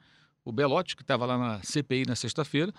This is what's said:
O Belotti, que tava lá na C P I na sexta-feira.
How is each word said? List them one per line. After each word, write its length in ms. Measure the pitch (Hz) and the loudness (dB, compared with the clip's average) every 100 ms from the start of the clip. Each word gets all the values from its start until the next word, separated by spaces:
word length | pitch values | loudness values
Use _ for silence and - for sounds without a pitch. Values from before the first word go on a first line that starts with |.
| - _ _ _ - | -8 _ _ _ -6
O 40 | |
Belotti, 460 | 113 143 151 180 - | 0 2 2 0 -6
que 80 | |
tava 220 | - 127 123 | 0 0 2
lá 100 | 123 | 0
na 260 | 120 107 | 0 -4
C 200 | - 151 | -2 -4
P 220 | 139 131 | 0 0
I 20 | 127 | 0
na 100 | 120 | -2
sexta-feira. 560 | 117 - 147 143 180 | -4 -4 0 0 0